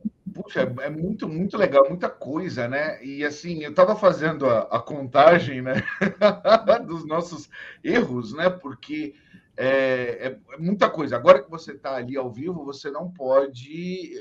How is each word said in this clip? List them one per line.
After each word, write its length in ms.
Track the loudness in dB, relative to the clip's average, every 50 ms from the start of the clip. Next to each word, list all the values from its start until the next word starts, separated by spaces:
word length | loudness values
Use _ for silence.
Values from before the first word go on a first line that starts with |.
| -10 -10 -10 _ -18 -14 -12
puxa, 280 | -12 -12 -6 -2 -2
é, 240 | -2 -2 -2 -6 -8
é 40 | -8
muito, 380 | -6 -6 -4 -4 -4 -6 -6
muito 300 | -6 -4 -4 -4 -2 0
legal, 300 | 2 2 6 6 6 6
muita 220 | 6 4 -2 -4 -4
coisa, 580 | -4 -6 -8 -6 -6 -4 -4 -4 -4 -4 -4
né? 360 | -2 -2 -2 -4 -4 -6 -8 -12
E, 200 | -12 -8 -6 -6
assim, 400 | -6 -6 -6 -10 -8 -8 -8 -8
eu 100 | 0 4
tava 220 | 4 4 4 4
fazendo 500 | 4 4 4 4 4 0 -2 0 0 2
a, 120 | 2 2 2 0
a 160 | 0 -2 -4
contagem, 840 | -4 -4 -8 -8 -6 2 6 8 10 10 10 8 4 0 -6 -6
né, 140 | -4 -4 -4 -4 -4 -4 -4 -2
<laughs> 840 | -2 -2 2 4 2 2 2 2 2 4 4 4 6 4 2 2 0
dos 200 | -6 -10 -10 -8
nossos 440 | -6 -4 -4 -6 -6 -10 -16 -16 _ -20 -20 -20 -20 -16 _ -4
erros, 500 | -2 0 0 0 -2 -4 -6 -8 -8 -4
né? 160 | -2 -2 -2
Porque 680 | -2 -4 -12 -16 -16 -16 -14 -10 -10 -8 -8 -10 -12 _ _ _ -20 -20 _ _ _
é, 720 | -2 0 0 2 2 2 0 0 -2 -2 -4 -6 -6 -8
é, 100 | -10 -10 -12 _ -18 -12
é 40 |
muita 320 | -6 -4 -2 0 0 0 0
coisa. 260 | 0 -2 -4 -4 -4
Agora 260 | 4 6 6 6 6
que 80 | 4 -6
você 240 | -14 -14 -14 -14 -14
tá 180 | -10 -8 -6 -6
ali 220 | -6 -6 -6 -6
ao 120 | -6 -6 -6
vivo, 360 | -8 -8 -8 -8 -6 -8 -8
você 260 | -12 -12 -12 -10 -10
não 180 | -8 -8 -10 -10
pode 1000 | -10 -6 0 4 4 4 4 2 -4 -14 -18 -14 -12 -10 -8 -8 -8 -10 -10 -14 -14 -16